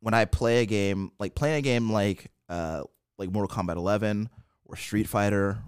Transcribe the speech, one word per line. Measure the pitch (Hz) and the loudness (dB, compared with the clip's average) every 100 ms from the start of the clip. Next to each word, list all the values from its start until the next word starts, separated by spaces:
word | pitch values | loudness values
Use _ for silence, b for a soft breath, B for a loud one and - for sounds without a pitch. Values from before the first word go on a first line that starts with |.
when | 110 | 0
I | 113 107 | 2 2
play | - 117 120 | 2 2 4
a | 107 | 2
game, | 104 98 98 95 - | 2 2 0 -4 -6
like, | 101 | -6
playing | - 147 151 | -2 0 0
a | |
game | 135 120 113 | 2 2 2
like, | 107 101 92 - _ - | 2 2 -2 -8 _ -8
uh, | 87 80 78 - _ _ - | -6 -4 -6 -8 _ _ -8
like | 95 | -4
Mortal | 104 98 | -2 -2
Kombat | 107 87 85 | -2 -2 0
eleven | 92 104 107 104 110 b b b | 0 2 0 -2 -4 b b b
or | - 87 | -20 -14
Street | - 110 107 | -4 -2 0
Fighter, | 107 101 101 98 104 | 0 2 2 0 -2